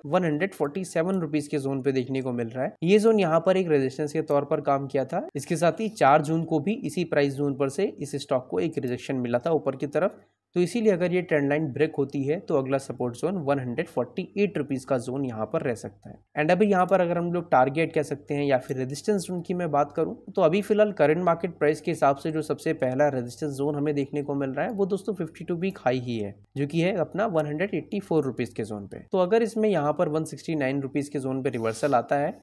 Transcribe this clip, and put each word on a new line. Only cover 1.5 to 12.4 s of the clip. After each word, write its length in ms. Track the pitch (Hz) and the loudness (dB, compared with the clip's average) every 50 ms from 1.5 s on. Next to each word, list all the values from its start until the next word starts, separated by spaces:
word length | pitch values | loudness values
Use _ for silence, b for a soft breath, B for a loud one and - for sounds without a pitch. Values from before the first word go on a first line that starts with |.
| 156 143 | -4 -2
जोन 240 | 135 135 139 131 | -2 -2 -4 -2
पे 100 | 127 143 | 0 0
देखने 300 | 131 131 127 135 135 135 | 0 0 -2 -2 -2 -4
को 100 | 127 131 | -2 -2
मिल 160 | 120 120 117 110 | -2 -4 -4 -4
रहा 160 | 107 127 127 | -4 -4 -4
है। 100 | 107 - - 160 | -4 -4 -2 2
ये 140 | 175 202 214 | 4 4 6
जोन 220 | 208 226 220 208 | 6 6 4 4
यहाँ 220 | 185 160 165 165 165 | 4 4 2 2 4
पर 100 | 190 185 | 4 2
एक 120 | 190 185 165 | 2 2 2
रेजिस्टेंस 420 | 151 139 135 131 131 - 151 143 | 2 2 2 0 -2 -4 -4 -2
के 100 | 147 160 | -2 -2
तौर 220 | 156 - 143 143 143 | 0 2 0 0 2
पर 160 | 143 160 156 | 0 -2 -2
काम 260 | 147 147 139 139 139 | 0 0 0 0 0
किया 180 | 135 - 139 131 | -2 -2 -2 -2
था। 200 | - 165 190 262 359 - | -2 -4 -6 -6 -6 -8
इसके 200 | 143 - - 175 | -8 -4 -4 0
साथ 240 | 151 175 165 160 - | 2 2 2 2 2
ही 80 | 220 214 | -2 -4
चार 320 | 220 - 151 135 147 160 | 0 4 6 8 8 6
जून 220 | 143 151 160 165 156 | 6 2 0 -2 0
को 160 | - 160 151 | 0 0 0
भी 120 | 139 196 220 - - | 0 0 -2 -2 -4
इसी 200 | 151 - 180 170 | -4 -4 -4 -2
प्राइस 240 | 165 - 147 143 139 | 0 2 2 2 2
जोन 240 | 131 139 143 143 131 | 2 0 -2 -2 0
पर 120 | 123 143 135 | 0 0 0
से 160 | - - 196 247 - - | 0 0 -2 -2 -2 -6
इस 140 | 147 - - | -8 -8 -8
स्टॉक 300 | 135 - - - 127 - - | -8 -2 -2 -2 -2 0 -2
को 100 | 180 185 | -2 -2
एक 180 | 180 151 127 135 | -2 -2 -2 -4
रिजेक्शन 380 | 131 120 123 123 - - 139 | -4 -4 -4 -4 -4 -4 -4
मिला 220 | 127 123 120 120 120 | -2 -2 0 0 0
था 120 | - 170 | 2 0
ऊपर 240 | 160 147 - 139 131 | 0 0 0 -2 -4
की 100 | 131 147 139 | -4 -4 -4
तरफ। 320 | - 156 175 202 b b b b b b _ _ - | -2 0 0 -2 b b b b b b _ _ -2
तो 40 | 175 | -2
इसीलिए 320 | 180 170 - 240 220 220 | 0 0 0 2 2 4
अगर 200 | 190 165 180 175 | 4 4 2 0
ये 80 | 175 180 | 0 0
ट्रेंड 260 | 170 - 165 147 143 139 | 0 2 2 2 4 2
लाइन 180 | 143 160 160 139 | 2 0 0 -2
ब्रेक 200 | 117 131 156 156 156 147 | 0 0 0 0 0 -2
होती 240 | 139 143 - 143 131 | -2 -2 -2 -2 -2
है 140 | 139 160 196 | -2 -2 -2